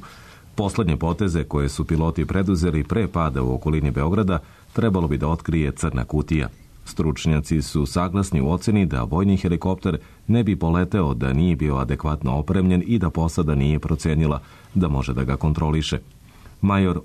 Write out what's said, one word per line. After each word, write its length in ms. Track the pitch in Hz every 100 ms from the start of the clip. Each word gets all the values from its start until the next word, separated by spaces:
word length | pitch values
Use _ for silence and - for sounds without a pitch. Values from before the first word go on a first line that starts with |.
| - - - - - -
Poslednje 420 | 101 - 87 71
poteze 460 | 82 82 98 82
koje 260 | 71 73 69
su 160 | - 76
piloti 400 | 80 82 82 73
preduzeli 580 | 95 95 90 87 78
pre 240 | 76 113 95
pada 340 | 87 78 65
u 100 | 64
okolini 380 | 64 78 78 71
Beograda 480 | 69 73 98 95 82 - - -
trebalo 340 | - 113 92 80
bi 100 | 71
da 100 | 73
otkrije 440 | 82 - 80 71
crna 340 | - 80 67 60
kutija. 420 | 73 69 80 64 - - - -
Stručnjaci 760 | - 80 69 82 76 76 80
su 240 | - 80 69
saglasni 560 | 90 90 98 95 76
u 80 | 67
oceni 360 | 87 - 104 87
da 180 | 67
vojni 340 | 57 80 101 95
helikopter 600 | 90 85 92 95 95 82 - - -
ne 160 | 113
bi 120 | 107 95
poleteo 580 | 82 87 90 107 78
da 200 | 60 65
nije 220 | 69 90 78
bio 200 | 76 67
adekvatno 600 | 64 69 76 76 67 71
opremljen 460 | 76 95 92 90 92
i 120 | -
da 100 | 85
posada 460 | 80 82 92 76 71
nije 240 | 71 76
procenila 600 | 80 78 82 76 76 71 - - -
da 140 | 98 85
može 260 | 69 62
da 100 | 62
ga 140 | 65 67
kontroliše. 600 | 76 78 78 78 76 - - - - - - -
Major 380 | 101 98 92 87